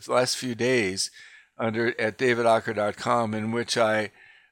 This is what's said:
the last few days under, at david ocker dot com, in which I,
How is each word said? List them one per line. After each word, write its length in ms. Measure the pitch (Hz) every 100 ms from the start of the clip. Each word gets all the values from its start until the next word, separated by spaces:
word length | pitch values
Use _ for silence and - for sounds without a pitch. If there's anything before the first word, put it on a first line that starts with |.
the 100 | 120
last 240 | 123 127 -
few 180 | 127
days 560 | 110 120 127 98 95 - - - - _ -
under, 360 | 117 110 117 -
at 160 | 110 101
david 300 | 131 120 117
ocker 280 | 113 117
dot 220 | 104 104 101
com, 380 | 123 120 113
in 180 | 107 110
which 240 | 117 117 120
I, 360 | 110 107 104 - - - _